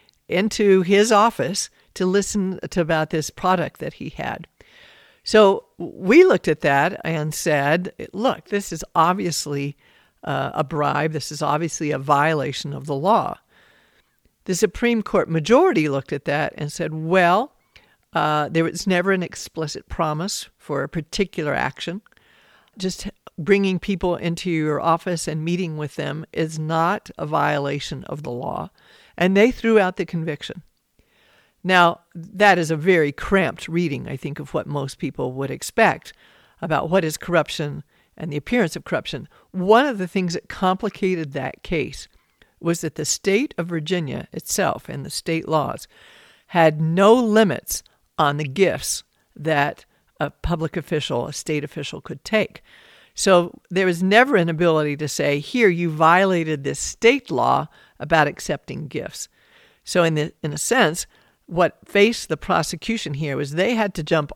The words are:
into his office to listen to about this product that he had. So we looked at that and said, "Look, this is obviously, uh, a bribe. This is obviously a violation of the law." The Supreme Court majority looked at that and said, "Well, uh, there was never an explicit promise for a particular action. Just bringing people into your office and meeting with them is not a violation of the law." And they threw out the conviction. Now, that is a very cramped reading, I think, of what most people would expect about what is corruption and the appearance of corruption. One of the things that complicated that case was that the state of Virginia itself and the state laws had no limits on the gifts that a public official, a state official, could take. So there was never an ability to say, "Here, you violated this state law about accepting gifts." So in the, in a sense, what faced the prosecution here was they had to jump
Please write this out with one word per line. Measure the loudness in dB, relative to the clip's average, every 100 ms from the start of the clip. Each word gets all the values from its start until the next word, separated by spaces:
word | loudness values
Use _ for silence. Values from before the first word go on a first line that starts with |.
| _ _ -4
into | -2 0 2 4 6
his | 6 4 6
office | 6 4 2 -4 -4 -8 _ _ -4
to | 0
listen | 0 0 -2 -2 -4 -6
to | -2
about | 0 0 0
this | -4 -6
product | -4 0 0 -2 -8
that | -12
he | -10 -12
had. | -10 -8 -8 -14 _ _ _ -20 -20 _ _
So | 4 6 8 4 -4 -12
we | -12 -4 6 8
looked | 8 6 2
at | 0
that | 2 4 2 0
and | -4 -4 -4
said, | -4 0 2 2 0 -2 -10 -10
"Look, | -2 -2 -2 -4
this | -6 -6
is | -10 -4 2
obviously, | 2 2 -2 -4 -4 -4 -4 -8 _ _ _ _
uh, | -6 -4 -4 -4
a |
bribe. | -2 -2 0 0 -2
This | -4 -8
is | -4
obviously | -2 0 -2 -4 -4
a | -2
violation | 0 2 2 0 -2 -6 -8
of | -10 -6
the | -2
law." | 2 2 0 -8 _ _ _ _ _ _ _ _ _ _ -6
The | 0
Supreme | 0 2 0 0
Court | 0 0 0
majority | 0 4 6 6 2 0
looked | -2 -4
at | -6 -2
that | -2 -2 -4
and | -8
said, | -6 -6
"Well, | -6 0 4 6 4 0 _ _ _ _ _ _
uh, | -2 0 0 0
there | 0
was | 0 -2 0
never | 0 2
an | 0
explicit | -2 -8 -12 -6 -6 -8 -8
promise | -4 -2 -2 -4 -6 -12 _
for | -8 -6
a | -4
particular | -6 -6 -4 -4 -4 -4
action. | -2 -4 -6 -10 -10 -12 _ _ _ _ _ _ -8
Just | -8 -6 -12 -14 -18 -4
bringing | 2 4 4 0
people | -2 -2 -2 -2
into | -4 -4 -4
your | -2 -2 -2
office | 0 0 -2 -6 -4
and | -6 -4
meeting | -4 -4 -6
with | -8 -6
them | -6 -8 -8
is | -4 -4 -4
not | -2 0 0 -2 -8 -12
a | -4
violation | 0 0 0 -2 -6 -8 -10 -10
of | -10
the | -8
law." | -8 -8 -8 -10 _ _ -20 _ -2
And | 2 4
they | 4
threw | 2 4 4
out | 4 0
the | -6
conviction. | -6 -6 -8 -10 -14 -20 _ _ _ _ _ _ _ _ _
Now, | 2 4 4 2 _ -18
that | -8 4 6 6
is | 2
a | 0
very | 4 4 4
cramped | -2 0 2 2 -4 -4
reading, | -2 -2 -2 -8
I | -10
think, | -10 -10
of | -6
what | -6 -4
most | -6 -8 -8
people | -8 -6 -6
would | -6 -8
expect | -8 -4 2 2 0 -8 -20 _ _ _ -10
about | -4 -2 0
what | 0
is | 0 -4
corruption | -2 0 0 -4 -8 -10 -14 _ _ -14
and | -8
the | -8
appearance | -2 0 0 -4
of | -6
corruption. | -6 -6 -10 -14 _ _
One | -2 4 4 4
of | 0
the | -4
things | -2 -2 -4
that | -10
complicated | -2 0 0 -4 -2 -2 -2 -4
that | -6 -8 -8
case | -6 -4 -4 -8 -20 _ _ _ _ _
was | -4 -2
that | -4 -6
the |
state | -4 -4 0 0 0 -6
of | -6
Virginia | -6 -4 -4 -4 -8 -10
itself | -12 -6 -2 -2 -4 -8
and | -12 -10
the |
state | -8 -4 -4 -2
laws | -2 -2 -6 -14 _ -20 -20 _ _ _
had | 4 4 4
no | 0 4 6
limits | 6 6 4 4 0 -6 -10 -12 _ _ 0
on | 0 0
the | -2
gifts | 0 2 0 -4 -8 -10 _ _ -8
that | -2 0 0 -4 _ _ _ -6
a | -6
public | -4 -4 -2 -4 -6
official, | -4 -4 -2 -4 -4
a |
state | -8 -4 -4 -6
official, | -10 -12 -12
could | -14 -14
take. | -2 -2 -2 -6 _ -20 _ _ _ -2
So | 4 4 4 -6 -6
there | 0 0
was | 2
never | 4 6 6 4
an | 2
ability | 2 2 2 0 -2
to | -6
say, | -2 0 0
"Here, | -2 2 2
you | 2 -2
violated | 2 4 4 4 2 0 -4
this | -4 -6
state | -8 2 4 4 0
law | 0 2 2 0 _ _ -12
about | 0 2 2
accepting | 0 -6 -6 -8 -10 -8
gifts." | -8 -10 -12 -16 _ _ _ _ _
So | -4 2
in | 2 2
the, | -4 -6
in | -8
a | -4
sense, | 0 2 2 0 -8 _ _ _ -6
what | 0 0 -2
faced | -2 4 4 2 -6
the | -6
prosecution | -2 0 -2 -6 -6 -6 -6 -6
here | -6 -6
was | -4
they | -2 0
had | 0 -2 -4
to |
jump | 0 0 0